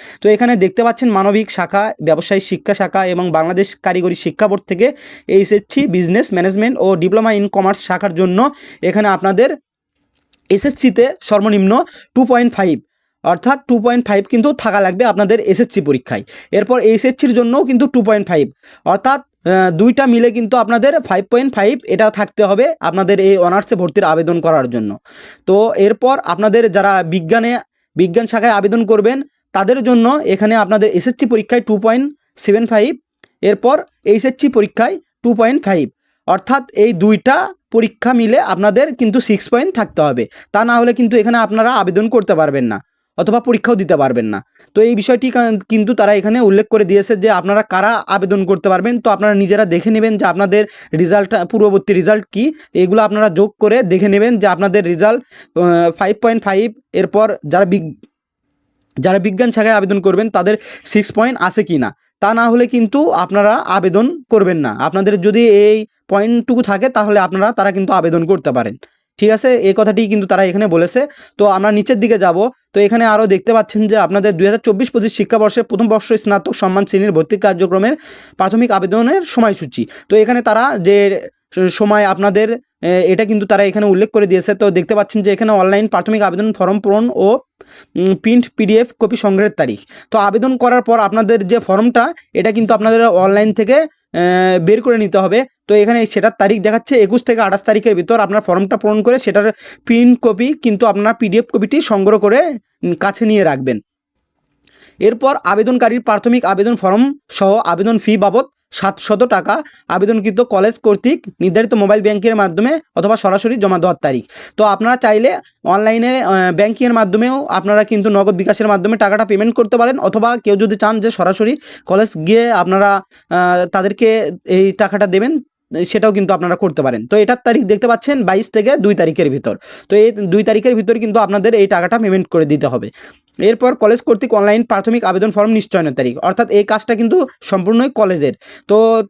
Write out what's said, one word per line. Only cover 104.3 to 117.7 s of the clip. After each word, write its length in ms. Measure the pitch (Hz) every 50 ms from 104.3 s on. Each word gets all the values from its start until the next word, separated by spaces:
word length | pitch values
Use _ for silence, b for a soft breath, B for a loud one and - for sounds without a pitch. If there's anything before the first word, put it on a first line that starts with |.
| _ _ _ _ _ _ b b b b b b b -
এরপর 340 | - 214 233 226 262 269 277 - -
আবেদনকারীর 580 | 180 196 208 220 240 254 247 247 226 226 247
প্রাথমিক 440 | 240 - 214 202 - 240 240 247 -
আবেদন 300 | 180 196 185 202 233 240
ফর্ম 280 | 185 - 190 190 220 254 277 285 - _ -
সহ 200 | - - 196 190 202 226 -
আবেদন 320 | 170 170 170 202 226 226 220
ফি 180 | - - 214
বাবদ 280 | 196 196 202 180 240 - - _ _ _ _
সাতশত 500 | - - 196 196 196 - - - 214 190 247
টাকা 320 | 247 233 190 - 202 208 330 302 B B B B
আবেদনকৃত 520 | - 156 185 190 202 233 220 190 220 190 202
কলেজ 340 | 247 247 220 190 190 220 233 - -
কর্তৃক 360 | 214 208 196 - 247 320 339 - 196 - -
নির্ধারিত 340 | 170 190 165 214 226 208 254
মোবাইল 280 | 220 202 196 208 214
ব্যাংকের 340 | 190 208 214 202 180 233 220
মাধ্যমে 360 | 214 196 185 165 175 220 254 311 320 - _ -
অথবা 200 | 170 170 202 220
সরাসরি 380 | 214 - 196 190 202 - 226 240
জমা 220 | 220 202 202 190 175
দেওয়ার 180 | 165 185 175 -
তারিখ। 220 | - 147 135 123 - B B B B B B
তো 60 | - 214
আপনারা 320 | 208 196 190 220 233 254
চাইলে 340 | 247 - 220 214 214 233 269 - - b b b _ -
অনলাইনে, 600 | 170 180 196 214 220 226 233 233 247 254 262 233
আহ, 280 | 180 190 190 185 180
ব্যাংকিংয়ের 420 | 170 160 202 214 226 - 254 247 233
মাধ্যমেও 520 | 226 220 185 180 214 233 254 262 277 294
আপনারা 380 | - - 185 170 202